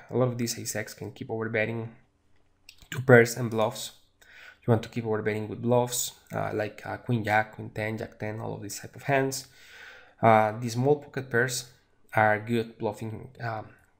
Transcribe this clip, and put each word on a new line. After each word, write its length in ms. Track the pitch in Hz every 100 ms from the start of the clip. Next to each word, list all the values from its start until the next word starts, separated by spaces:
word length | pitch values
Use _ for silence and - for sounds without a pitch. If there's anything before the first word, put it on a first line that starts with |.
| -
A 80 | 117
lot 120 | 123
of 100 | 117
these 180 | 117 -
ace 180 | 107 107
X 200 | 107 -
can 160 | 104
keep 160 | - 120
overbetting 640 | 113 110 113 110 113 113 - _ _ _ _ _ _ - - -
two 120 | -
pairs 360 | 131 120 117 -
and 140 | 120
bluffs. 400 | 110 110 - - - _ _ _ - - - -
You 60 |
want 100 | 110
to 80 | -
keep 160 | 123 113
overbetting 420 | 107 107 107 107
with 140 | 104
bluffs, 520 | 117 120 123 123 - - -
uh, 160 | 113 104 104
like, 280 | 107 - 104
uh, 100 | 101
queen 260 | - 117
jack, 300 | 107 107 110
queen 160 | - 110
ten, 300 | - 107 110
jack 180 | 101 -
ten, 220 | 107 110
all 160 | 110 107
of 80 |
these 160 | 101 -
type 160 | 117 120
of 80 |
hands. 440 | - 139 135 131 - - - - - - - -
Uh, 320 | 113 110 110 113
these 140 | 120
small 220 | 117 135 147
pocket 340 | - 135 131
pairs 400 | 117 127 - - - _ _ - 110
are 240 | 107 104
good 360 | 113 117 113 -
bluffing, 500 | 110 104 113 110 - -
um, 280 | 120 110 - - _